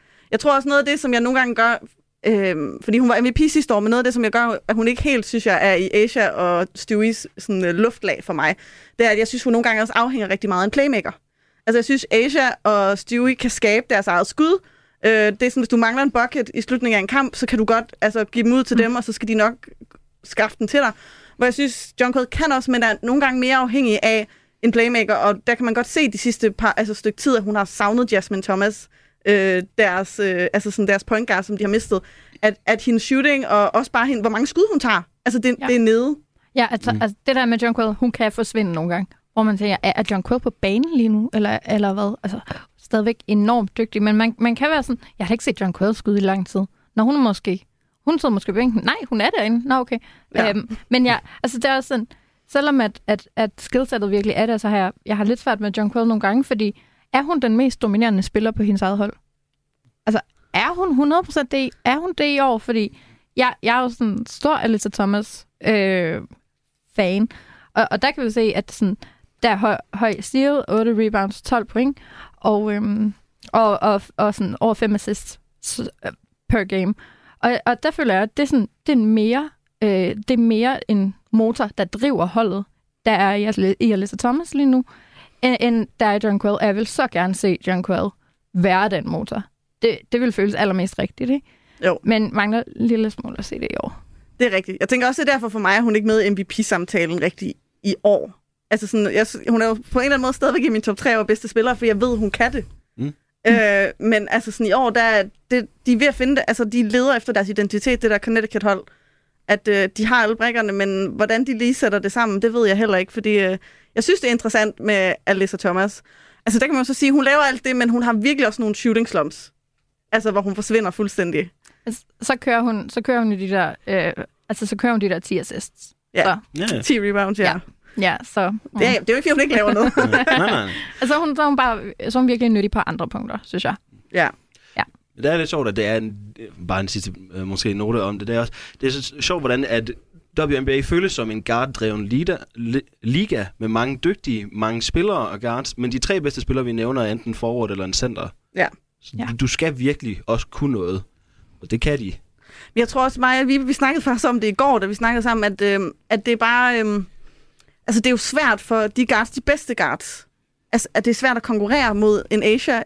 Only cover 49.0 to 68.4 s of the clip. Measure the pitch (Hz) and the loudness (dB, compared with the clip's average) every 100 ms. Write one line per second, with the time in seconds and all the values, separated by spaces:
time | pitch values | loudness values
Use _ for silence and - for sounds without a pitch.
49 | 269 220 220 440 214 233 254 262 247 226 | -2 0 0 0 0 0 0 0 0 -6
50 | - - _ - 220 202 233 220 - 254 | -8 -20 _ 0 0 0 -6 -10 -2 2
51 | 247 233 - - 247 240 277 269 262 254 | 2 0 -4 -8 -6 -2 0 0 -2 -4
52 | 226 - _ _ _ 285 294 269 220 - | -6 -12 _ _ _ -2 2 2 0 -2
53 | - 214 - - 214 - - 254 262 240 | -4 -4 -4 -4 -4 -4 -4 -2 -2 -2
54 | 202 202 208 - 220 220 214 208 185 - | 0 0 0 0 0 0 0 0 0 -4
55 | - 208 208 247 - 226 208 208 208 240 | -4 -2 0 0 -2 -2 -2 -2 -2 0
56 | 226 220 196 233 269 226 208 - _ _ | 2 2 2 2 0 0 -2 -4 _ _
57 | _ 262 285 330 240 220 262 - 220 202 | _ -2 0 0 2 2 2 0 0 2
58 | 233 196 190 208 220 214 208 196 190 202 | 2 2 0 0 0 0 0 2 0 0
59 | 208 - _ _ _ _ _ _ _ _ | -2 -6 _ _ _ _ _ _ _ _
60 | - 220 - _ _ - 247 349 381 262 | 0 0 -2 _ _ -2 0 0 2 4
61 | 294 330 359 311 262 269 262 - - 277 | 4 2 2 -2 0 0 -2 -4 -2 0
62 | 349 330 294 285 269 226 - 226 208 - | -2 -2 0 2 2 0 -2 -2 -2 -6
63 | - _ _ - 247 - 220 240 247 240 | -20 _ _ -2 -2 -2 0 0 0 -2
64 | 226 190 233 - 285 311 226 214 208 - | -2 -2 -6 -2 0 2 2 0 -2 -2
65 | 202 202 214 - - _ - 214 190 185 | 0 0 -4 -12 -20 _ 0 2 2 0
66 | 170 165 - - _ _ _ _ _ - | -2 -4 -10 -18 _ _ _ _ _ -2
67 | 190 196 226 - - - _ - 226 196 | 0 2 -2 -4 -20 -20 _ -2 0 0
68 | 262 302 240 220 | -2 -2 -2 0